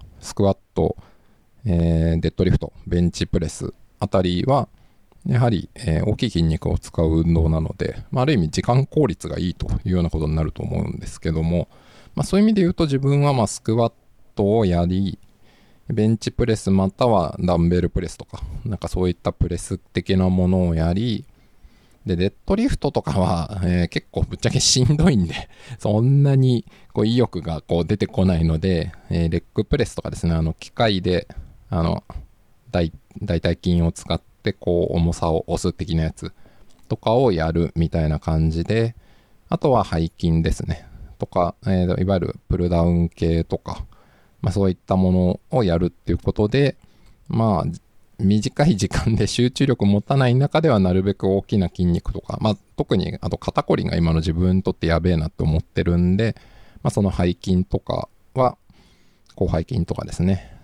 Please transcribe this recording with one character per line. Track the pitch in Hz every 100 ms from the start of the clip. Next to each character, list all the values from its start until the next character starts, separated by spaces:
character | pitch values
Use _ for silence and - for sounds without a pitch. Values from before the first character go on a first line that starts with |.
| - -
ス | -
ク | -
ワ | 101
ッ | - _
ト、 | - 82 - - - _ _ _ _
え | - 85 85 82 82 82
ー、 |
デ | 80
ッ | -
ド |
リ | 90
フ | 78
ト、 | 76 - -
ベ | 87
ン | 87
チ | - 90
プ | 92
レ | 78
ス | - - - - -
あ | 104
た | 95
り | 92 90
は、 | 131 143 - - - _ _ -
や | - 123
は | 120
り、 | 95 - -
え | - 80
ー、 |
大 | - 110
き | 117
い |
筋 | 82
肉 | 82 80 87
を | 85
使 | - -
う | 80 80
運 | 82
動 | 82 80
な | 80
の | 78 -
で、 | - - -
ま | 135
あ、 |
あ | 135
る |
意 | 131
味 | 78
時 | -
間 | 104 123 135
効 | 151 131
率 | 85 78
が | 80
い | 87
い |
と | - - -
い | -
う |
よ | 90
う |
な | 82
こ | 80
と | 78
に |
な | 78
る | 78
と | -
思 | - 82
う | -
ん | -
で | -
す | -
け | 80
ど | 80
も、 | 82 87 - - - - - -
ま |
あ、 |
そ | 151 190
う |
い |
う |
意 | 214
味 |
で | 214
言 | 180
う |
と | -
自 | 160 135
分 | 139 143
は、 | 143
ま | 135
あ、 | 101
ス | -
ク | - 117
ワ | 117
ッ | - _ _ -
ト | - 101 113
を |
や | 98 87
り、 | 87 92 98 - - _ - _ _ - -
ベ | 107 110
ン | 110
チ | -
プ | - 120
レ | 110
ス | -
ま | 95 95
た | - 127
は | 104 78 -
ダ | 87 85
ン | 85
ベ | 87
ル | 87
プ | -
レ | 85
ス | -
と |
か、 | - - - -
な | 117 101
ん |
か | 87
そ | 92
う | 90
い |
っ |
た | 87 101
プ | - 85
レ | 85
ス | - 92
的 | - - 90 92
な | 92
も | 92 90
の | 92 90
を |
や | 80 80
り、 | 95 120 107 - - _ - - - _ _ -
で、 | 87
デ | 95
ッ | - -
ド | 196
リ | 269
フ | -
ト | 143
と | 117
か | - 98
は、 | 92 87 80 98
え | 87 87
ー、 | 87
結 | - -
構 | -
ぶ | -
っ | -
ち | -
ゃ |
け | -
し | - 131
ん | 127 151
ど | 175
い | 117
ん | 82
で、 | - - -
<laughs> | - 127
そ | - 107
ん | 123 139
な | 139
に | 135 131 120 - - -
こ | -
う | 110
意 | 120
欲 | 113 87
が | 82 78
こ | - 85
う |
出 | 82 107
て | 95
こ | -
な | 92 85
い |
の | 82 80
で、 | 95 87 80 - -
え | 82 85
ー、 |
レ | 85
ッ | -
グ | -
プ | 107 147
レ |
ス | 110
と | -
か | -
で | -
す | 85
ね、 |
あ | 82
の、 | 80
機 | - -
械 | - 113 98
で、 | 90 87 - - - - -
あ | 90
の、 | 82 85 - - - _ _ _ -
大-、 | 90 85 - _ -
大 | 101 85
腿 | 87 85
筋 | 92 87
を | 85
使 | - -
っ | 85 - _
て | 107
こ | - - 85 85
う | 87
重 | 82
さ | 85 85
を | 80 -
押 | 82
す | 90
的 | - 80
な | -
や | 160
つ | - 90 - - - - - -
と | 110
か | -
を | 117 131
や | 85 80
る | 85 82 -
み | 82
た | 85
い | 78
な | 73
感 | - 80 80
じ | 82
で、 | 82 110 117 - - - _ - -
あ | 170
と | 156
は | 120
背 | 95 82 82 -
筋 | 87 82
で | 80
す | - -
ね。 | 82 - - - -
と | -
か、 | 92 87 -
え | - 95 90
ー、 | 90
い |
わ | 92
ゆ | 95
る | - - -
プ | 90
ル | 87
ダ | 87
ウ | 87
ン | 85 85
系 | - 85 82
と | 82 -
か、 | - - - - _ _ _ _
ま | -
あ、 |
そ | 101
う | 98
い |
っ | 90
た | - 95
も | 92
の | 92 90 - _ 139
を |
や | 101 82
る | 87
っ |
て | - -
い | 85
う |
こ | -
と | - 104
で、 | 131 143 - - _ - - -
ま | 113 113 87
あ、 | 85 85 _ _ - -
短 | 95 104 101 - 147
い | 98
時 | 101
間 | - -
で | 113 104
集 | - 123
中 | - 139
力 | 120 101
持 | 101
た | - 139
な | 127
い |
中 | 127 143 156
で | 160
は、 | 110
な | 92
る | 92
べ | 98
く | 98 98
大 | 98
き | - 107
な | 87
筋 | - 90
肉 | 85 -
と | -
か、 | - 117
ま | 107
あ、 | 101 _ -
特 | 147 101
に | 82 -
あ | 101
と | -
肩 | - -
こ | - -
り |
が | 82 85
今 | 82
の | 80
自 | 82
分 | 82 90 92
に |
と | 92
っ |
て | - 80
や | 80
べ | 87
え | 85
な | 78
っ |
て | -
思 | 82 78
っ |
て | - -
る | 87 87
ん | 90 95
で、 | 113 - - - - -
ま | -
あ、 |
そ | -
の | 98
背 | - 90 87
筋 | - 92
と | 92 -
か | - - - _ _
は、 | - 131 - _ - _ _ _ _ _ -
広 | 90
背 | 82
筋 | - 123 85
と |
か | -
で | -
す | -
ね、 | 90 95 - -